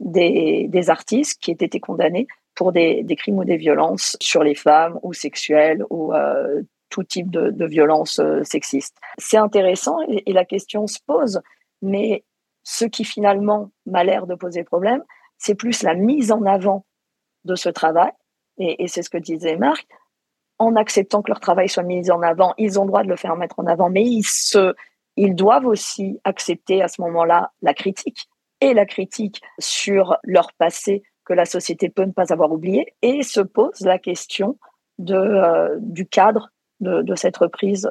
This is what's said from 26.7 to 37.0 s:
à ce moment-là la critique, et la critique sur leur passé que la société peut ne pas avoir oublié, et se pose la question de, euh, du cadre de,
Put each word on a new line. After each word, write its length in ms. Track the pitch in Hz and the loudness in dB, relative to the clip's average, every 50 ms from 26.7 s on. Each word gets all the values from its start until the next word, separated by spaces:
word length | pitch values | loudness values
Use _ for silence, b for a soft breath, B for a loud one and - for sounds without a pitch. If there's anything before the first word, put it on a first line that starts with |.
| 185 196 185 | 0 0 0
à 40 | |
ce 140 | 170 - - | 0 -2 -6
moment-là 500 | 180 170 170 170 165 165 170 175 180 - - _ - | -6 -2 0 0 4 4 4 2 2 0 -8 _ -2
la 120 | - 143 | -2 -2
critique, 540 | - - 190 190 - - - - - - - _ _ _ _ _ _ | 0 -2 -6 -6 -4 -10 -12 -12 -12 -20 -20 _ _ _ _ _ _
et 140 | - 269 254 | 2 4 6
la 120 | 220 202 | 4 4
critique 540 | 196 - - 190 190 - - 220 202 208 - B B B B | 2 -2 -8 -8 -8 -8 -8 -8 -8 -8 -12 B B B B
sur 580 | - - - - - 208 202 196 190 180 165 - - | -8 -6 -6 -4 -2 0 2 2 4 2 2 -2 0
leur 300 | - 185 175 170 - - | 2 2 2 2 2 -2
passé 500 | _ 165 170 170 - - - 196 202 - _ _ _ _ | _ -2 -2 -2 -4 -4 -4 -4 -4 -4 _ _ _ _
que 80 | - 180 | -2 0
la 120 | 175 170 | 0 0
société 440 | 170 - 180 - - 185 - 196 175 | 0 -2 -6 -6 -6 -4 -4 -4 -4
peut 160 | - - 190 | -2 -2 -4
ne 80 | 190 180 | -2 0
pas 200 | - 185 165 180 | -2 0 0 2
avoir 200 | 160 170 151 160 | 2 2 0 0
oublié, 420 | 160 160 185 190 240 330 - _ _ - | -2 -4 -2 -2 -2 -2 -4 _ _ 0
et 220 | 233 262 294 269 | 0 0 0 -4
se 160 | - - 220 | -4 -2 -2
pose 400 | 196 185 - - 226 320 - - | -2 -2 0 0 0 0 -2 -2
la 180 | 190 196 185 185 | 0 0 0 0
question 600 | - 196 175 - - - - - 196 208 285 - b b b b _ _ _ - | 0 -6 -8 -8 -8 -12 -6 -4 -4 -4 -4 -6 b b b b _ _ _ -14
de, 160 | 185 170 196 | -6 -2 0
euh, 640 | 190 190 202 208 190 185 170 165 165 165 165 151 165 | 0 2 2 2 4 4 4 4 2 0 0 -2 -4
du 260 | - - 170 165 190 | -6 -10 -8 -8 -8
cadre 460 | - - 208 190 214 220 214 - - _ _ _ _ _ _ | 0 4 4 6 6 4 2 -2 -6 _ _ _ _ _ _
de, 240 | 208 185 185 165 | -4 -2 0 0